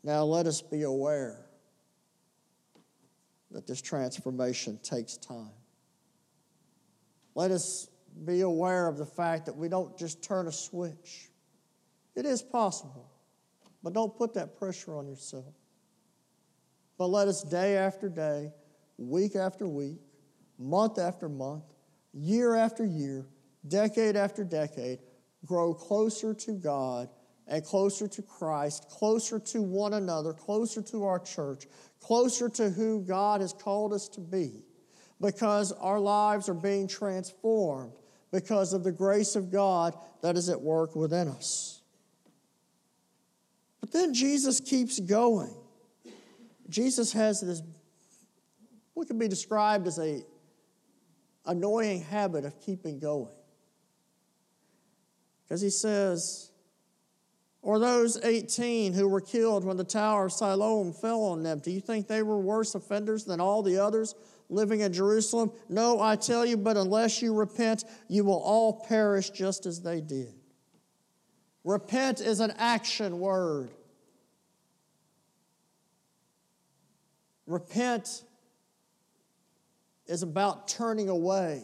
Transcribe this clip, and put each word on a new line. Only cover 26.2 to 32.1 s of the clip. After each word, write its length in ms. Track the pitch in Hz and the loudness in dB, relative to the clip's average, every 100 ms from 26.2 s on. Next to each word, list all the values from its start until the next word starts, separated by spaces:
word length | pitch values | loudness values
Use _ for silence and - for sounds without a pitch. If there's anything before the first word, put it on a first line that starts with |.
| 220 | -4
to 200 | 214 - | -4 -6
God 560 | 208 160 139 131 123 123 - _ _ - | -4 -2 -2 -2 -4 -8 -12 _ _ -6
and 160 | 156 | -6
closer 440 | 160 196 196 196 208 | 0 2 2 0 -6
to 140 | - | -8
Christ, 680 | 202 - 160 151 147 147 - | -14 -8 -4 -2 -2 -6 -14
closer 500 | - 214 220 220 220 | -2 2 2 0 -6
to 220 | 214 233 | -6 -4
one 320 | 196 190 208 | -2 0 0
another, 400 | 208 190 160 156 | 0 -2 -2 -4
closer 480 | 160 - 214 226 - | -8 -4 -2 -2 -4
to 240 | 208 226 202 | -8 -4 -2
our 140 | 180 | -2
church, 480 | 180 - 143 135 - - - _ | -4 -8 -6 -8 -14 -20 -20 _
closer 480 | - | 2